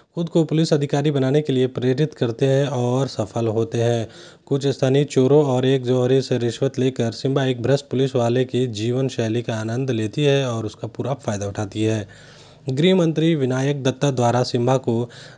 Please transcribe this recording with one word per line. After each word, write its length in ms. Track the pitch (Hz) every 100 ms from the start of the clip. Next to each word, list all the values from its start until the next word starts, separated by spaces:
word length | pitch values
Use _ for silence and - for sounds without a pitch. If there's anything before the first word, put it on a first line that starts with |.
| _
खुद 140 | 170 170
को 160 | 170
पुलिस 280 | 156 156 165
अधिकारी 380 | 147 143 143 151
बनाने 320 | 139 131 151
के 100 | 147
लिए 140 | 127 127
प्रेरित 480 | 123 127 131 151
करते 320 | - 120 113 135
हैं 200 | 135 143
और 420 | 127 123 131 135
सफल 380 | - 101 117 117
होते 320 | 110 113 120
हैं। 300 | 117 117 113 - - - -
कुछ 200 | 139 135
स्थानीय 380 | - 131 139
चोरों 400 | 143 131 131 151
और 220 | 139 127 131
एक 180 | 135
जौहरी 380 | 123 127 123 135
से 160 | 127 127
रिश्वत 400 | 117 - 139 127
लेकर 340 | 127 127 117
सिम्बा 320 | 113 135 139
एक 180 | 131 120
भ्रष्ट 220 | 117 139
पुलिस 300 | - 127 135 127
वाले 280 | 117 127
की 220 | 127 120 127
जीवन 420 | 104 113 127 131
शैली 340 | - 113 117
का 120 | 117
आनंद 360 | 110 110 120 131
लेती 340 | 110 107 151
है 240 | 143 139 131
और 180 | 113 107
उसका 220 | - 117
पूरा 260 | - 117
फायदा 320 | 131 123 101 101
उठाती 360 | 101 101 107
है। 260 | 110 110 98 - - - - - 131
गृह 260 | 131 180
मंत्री 400 | 190 165 156 165
विनायक 480 | 156 123 127 139 143
दत्ता 280 | 131 127 143
द्वारा 320 | 123 120 120
सिम्बा 340 | 123 120 123 131
को 340 | 123 117 120 - -